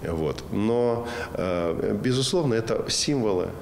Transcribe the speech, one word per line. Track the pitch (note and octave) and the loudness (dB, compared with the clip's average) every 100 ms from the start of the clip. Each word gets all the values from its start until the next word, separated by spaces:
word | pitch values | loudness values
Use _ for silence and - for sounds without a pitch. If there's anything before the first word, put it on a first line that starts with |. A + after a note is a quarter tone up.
Вот. | E2 E2 D2+ - - | -4 -2 -2 -4 -4
Но, | G2+ A2 A#2+ A#2+ A#2 A#2+ - - | 0 2 2 2 0 -2 -6 -6
э, | - F2+ F2 E2+ D#2+ G2 G#2 | -4 -2 0 0 0 0 0
безусловно, | A#2+ B2+ C3 F3+ C#3+ | 0 0 2 2 2
это | A2+ A2+ G#2+ - | 2 0 -2 0
символы, | - - C#3 G#2+ F#2 F2 - | -2 0 2 2 2 0 -4